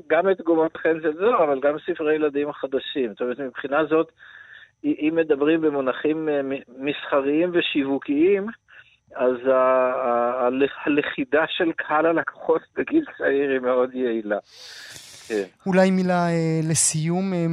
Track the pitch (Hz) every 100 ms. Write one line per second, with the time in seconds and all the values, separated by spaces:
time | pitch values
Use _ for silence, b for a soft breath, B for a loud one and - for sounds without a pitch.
0 | 147 156 190 185 165 160 160 - 160 165
1 | 156 156 214 233 151 131 143 151 - 165
2 | 151 156 151 143 147 143 139 131 - 147
3 | 120 98 123 120 131 - 135 143 151 156
4 | 165 _ B B B B B _ 147 -
5 | 151 165 160 139 147 165 156 143 131 123
6 | 151 160 156 143 135 135 - 127 139 139
7 | - 143 139 151 180 170 - 151 135 135
8 | - 143 180 202 214 - _ B B B
9 | _ - 127 123 131 131 131 131 127 131
10 | 127 120 120 127 123 131 139 - 156 147
11 | - - 139 147 160 - 170 - - 156
12 | 160 165 - - - 160 - - - 320
13 | 294 - 139 139 143 131 127 127 127 127
14 | 123 113 104 101 - B B B B B
15 | B B - 107 92 _ 196 185 190 185
16 | 185 175 170 165 160 160 160 151 - 160
17 | 160 175 190 175 165